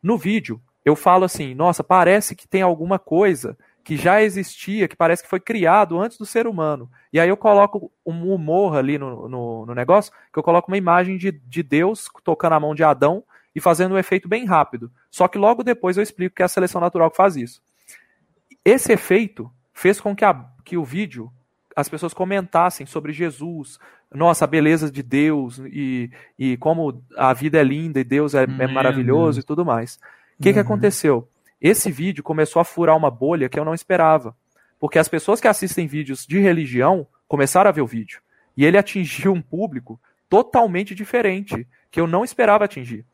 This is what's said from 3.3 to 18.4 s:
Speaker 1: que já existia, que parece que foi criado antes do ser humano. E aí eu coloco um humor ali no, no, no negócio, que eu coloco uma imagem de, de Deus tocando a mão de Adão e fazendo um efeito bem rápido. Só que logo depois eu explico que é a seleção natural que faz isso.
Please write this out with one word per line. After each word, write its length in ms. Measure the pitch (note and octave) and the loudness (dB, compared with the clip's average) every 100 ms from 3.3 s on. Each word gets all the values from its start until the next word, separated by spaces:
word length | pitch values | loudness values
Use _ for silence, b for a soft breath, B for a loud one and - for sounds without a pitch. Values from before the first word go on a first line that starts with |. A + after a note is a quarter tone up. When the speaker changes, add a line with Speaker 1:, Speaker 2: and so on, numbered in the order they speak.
| D#3 A#2 - _ _ | 0 -6 -14 _ _
Speaker 1:
que 120 | - D3 | -8 -2
já 260 | E3+ G3+ | 2 4
existia, 640 | G#3+ F#3+ F3+ - - G#3 F#3 | 2 0 -10 -12 -8 -4 -4
que 80 | - | 0
parece 260 | E3 E3 | 0 0
que 60 | - | -4
foi 120 | F#3 | -8
criado 580 | - A3+ E3 F#3+ G3 E3+ | -4 -2 2 4 2 0
antes 180 | A3 - | -6 -8
do 80 | G#3+ | -6
ser 200 | A#3 A3+ | -4 -2
humano. 440 | G3 D#3 C#3+ A#2+ b b | -2 -4 -4 -10 b b
E 60 | D3+ | 0
aí 100 | E3+ | 2
eu 80 | G3+ | 2
coloco 540 | A3 G3+ G3+ G#3 - _ - | 4 6 4 0 -12 _ -12
um 260 | E3 F3 | -8 -4
humor 440 | F#3+ D3+ E3+ G3 D3+ | -4 0 0 2 0
ali 200 | C3 D3 | -2 -4
no, 300 | C3+ A#2+ A2+ | -6 -12 -12
no, 380 | B2+ A#2+ A2+ A2 | -10 -10 -10 -10
no 80 | |
negócio, 380 | B2 B2 F#3+ G3+ b b | -8 2 2 2 b b
que 60 | - | -6
eu 40 | |
coloco 280 | D#3 E3+ F3 | 0 0 0
uma 60 | G3 | -4
imagem 400 | F3+ F3 F3+ F#3+ | 2 2 2 -4
de, 160 | F#3+ | -6
de 300 | D#3 B2+ D#3+ | -8 -12 -8
Deus 460 | D3+ C#3+ F3+ A3 - - | -2 0 0 -4 -12 -12
tocando 300 | - D#3+ E3+ | -4 -2 2
a 60 | D#3+ | 0
mão 140 | D3+ | 0
de 100 | D3 | 2
Adão 400 | D#3 C3+ C#3+ F#3 - b b | 2 4 2 0 -8 b b
e 60 | - | -2
fazendo 340 | F3+ E3 F#3 | 0 2 2
um 40 | F#3+ | 0
efeito 300 | F3+ F#3+ F3 | 0 -4 -2
bem 160 | A3 | -4
rápido. 460 | A#3+ E3+ C#3+ A#2+ A#2 _ _ | 0 0 0 -4 -14 _ _
Só 160 | - F3 | -2 0
que 100 | G3 | 2
logo 240 | G3+ A#3 | 2 2
depois 320 | B3 A#3+ F#3 F#3 | 0 -2 -2 -2
eu 60 | |
explico 340 | G#3 - F3+ - | -4 -4 -8 -2
que 60 | |
é 20 | |
a 40 | F3+ | -2
seleção 320 | - F3+ F#3 | 0 -2 -2
natural 300 | E3+ F3 E3 | -2 2 0
que 60 | - | 4
faz 200 | G3 D#3 | 2 2
isso. 240 | A#2+ - _ _ b b b b b _ | -10 -12 _ _ b b b b b _